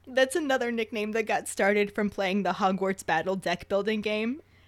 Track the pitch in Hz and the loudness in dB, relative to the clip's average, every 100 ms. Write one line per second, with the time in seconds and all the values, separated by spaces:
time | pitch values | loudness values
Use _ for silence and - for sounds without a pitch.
0 | - 254 262 349 302 262 240 233 220 220 | -4 2 2 2 0 0 0 -2 -4 -4
1 | 214 220 220 196 - - 196 208 208 208 | -2 -2 0 -2 -2 0 2 4 2 0
2 | 208 - 196 196 180 180 202 190 190 190 | -2 0 0 0 0 0 0 2 0 -2
3 | - 160 165 190 170 175 - 196 202 220 | 0 0 2 -2 -2 -4 0 0 0 -2
4 | 214 214 226 285 - - | -2 -2 -2 -4 -10 -20